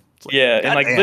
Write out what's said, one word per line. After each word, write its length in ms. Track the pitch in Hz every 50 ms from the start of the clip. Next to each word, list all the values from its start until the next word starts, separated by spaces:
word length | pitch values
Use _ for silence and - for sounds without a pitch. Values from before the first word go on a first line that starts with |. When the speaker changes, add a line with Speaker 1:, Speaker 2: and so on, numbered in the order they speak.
| _ _ _ _
Speaker 1:
It's 80 | -
like, 80 | - 135
Speaker 2:
Yeah, 260 | 135 131 123 117 82 -
and, 120 | 135 135
like, 100 | 139 143
Speaker 1:
goddamn. 140 | 120 123 123